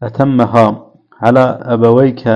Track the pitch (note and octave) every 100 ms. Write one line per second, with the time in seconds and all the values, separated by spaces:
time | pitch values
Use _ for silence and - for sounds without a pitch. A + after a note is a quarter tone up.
0 | A#2 A2+ C#3 B2+ A2+ A#2 G#2+ G#2+ - _
1 | _ _ A2+ C3 B2+ - B2+ A#2 A#2 A#2
2 | C3+ B2 A#2+